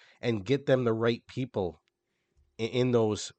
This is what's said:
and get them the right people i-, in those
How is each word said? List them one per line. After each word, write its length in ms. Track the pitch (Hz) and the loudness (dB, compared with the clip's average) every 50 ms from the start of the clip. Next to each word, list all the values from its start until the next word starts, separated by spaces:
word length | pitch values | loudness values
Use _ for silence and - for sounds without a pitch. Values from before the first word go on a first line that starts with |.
| - _ _ _ | -20 _ _ _
and 240 | - 120 117 104 92 | -4 -2 -2 -2 0
get 220 | 104 135 139 139 | 0 -2 0 4
them 180 | - 135 131 123 | 2 2 4 4
the 80 | 117 | 0
right 300 | 113 110 113 120 120 - - | 0 2 2 0 0 0 -6
people 540 | - - 127 131 120 - 110 95 85 80 - _ _ _ _ _ _ _ _ _ _ _ _ _ _ _ - | -10 -8 -8 -8 -4 -4 -4 -4 -4 -6 -10 _ _ _ _ _ _ _ _ _ _ _ _ _ _ _ -6
i-, 40 | 110 | -6
in 260 | 104 - 123 123 127 | -2 0 0 2 2
those 420 | 120 117 113 107 107 98 - - - | 4 2 2 2 0 -2 -6 -12 -14